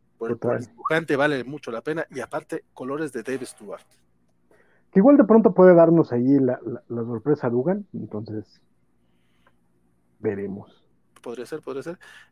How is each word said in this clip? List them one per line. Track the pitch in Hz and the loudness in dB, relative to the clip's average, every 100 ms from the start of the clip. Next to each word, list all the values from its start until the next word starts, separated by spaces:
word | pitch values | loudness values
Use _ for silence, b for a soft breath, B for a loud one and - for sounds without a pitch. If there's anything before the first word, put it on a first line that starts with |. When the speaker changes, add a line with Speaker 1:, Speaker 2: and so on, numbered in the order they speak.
| _ _ | _ _
Speaker 1:
por, | 117 117 | -8 -6
por | - | -4
el | 117 | -6
Speaker 2:
Total. | - | -8
Speaker 1:
dibujante | _ - 160 160 139 | _ -4 -4 -2 -2
vale | 147 139 | 0 -2
mucho | 120 147 - | -8 -12 -12
la | 113 | -10
pena, | 151 160 - | -8 -8 -8
y | 139 | -12
aparte, | 113 151 - 165 - | -10 -12 -10 -14 -14
colores | - 131 151 151 | -16 -10 -8 -8
de | 120 | -10
Dave | 110 131 123 | -10 -10 -10
Stewart. | - 101 82 _ _ _ _ _ _ _ _ _ _ _ | -18 -18 -18 _ _ _ _ _ _ _ _ _ _ _
Speaker 2:
Que | 190 | 2
igual | 240 285 | 6 6
de | |
pronto | 208 220 214 | 6 6 4
puede | 175 185 | 6 8
darnos | 170 165 170 147 | 8 8 4 2
ahí | 120 127 139 | -2 2 2
la, | 127 127 | 2 -4
la, | 110 120 - | -10 -12 -10
la | 117 | -10
sorpresa | 117 113 147 147 127 | -8 -6 -4 -2 -2
Dugan, | 120 143 202 202 | -2 -2 -4 -8
entonces | 113 113 107 113 107 - _ _ _ _ _ _ _ _ _ _ _ _ _ _ _ _ _ | -14 -12 -12 -10 -12 -14 _ _ _ _ _ _ _ _ _ _ _ _ _ _ _ _ _
veremos. | 107 98 98 101 - _ _ _ _ _ | -8 -6 -10 -12 -18 _ _ _ _ _
Speaker 1:
Podría | - 117 117 | -16 -14 -14
ser, | 156 | -14
podría | 139 135 | -12 -12
ser. | 156 185 b b b | -12 -16 b b b